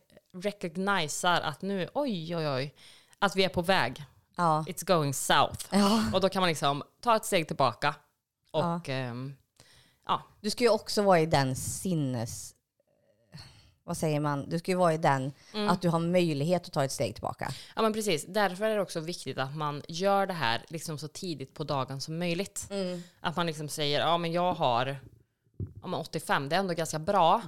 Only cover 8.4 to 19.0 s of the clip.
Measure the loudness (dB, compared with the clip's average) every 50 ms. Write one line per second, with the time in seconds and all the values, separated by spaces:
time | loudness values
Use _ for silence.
8.4 | _ _ -2 -2 0 0 -2 -4 -4 -6 -4 -4 -4 -6 -6 -8 -10 -10 -12 -16
9.4 | _ _ _ -20 -20 _ _ -20 _ _ _ _ _ -4 -4 -4 -4 -8 _ _
10.4 | -6 -6 0 2 4 4 4 2 0 -2 0 2 4 6 6 6 6 4 4 4
11.4 | 2 2 0 -4 -4 -6 -6 -4 -2 -2 0 0 0 0 -2 -2 -4 -6 -8 -10
12.4 | -14 -16 -18 _ _ _ _ _ _ _ _ _ _ _ _ _ _ _ -20 -20
13.4 | -20 -20 -20 -20 -20 _ _ _ _ -8 -4 -2 0 0 2 2 0 0 0 -2
14.4 | -2 -2 -4 -4 -2 0 2 4 4 4 4 4 4 4 4 2 0 -4 -6 -10
15.4 | -14 -10 -6 -2 0 0 2 2 2 2 2 2 2 2 4 4 4 4 2 0
16.4 | 0 0 0 0 -2 -2 -2 -2 0 0 0 -2 -4 -4 -4 -6 -6 -8 -6 -6
17.4 | -8 -8 -8 -10 -16 -8 -2 0 0 0 0 0 0 0 0 -2 -2 -2 0 0
18.4 | 0 0 0 -2 -2 0 0 0 -2 -2 -4 -6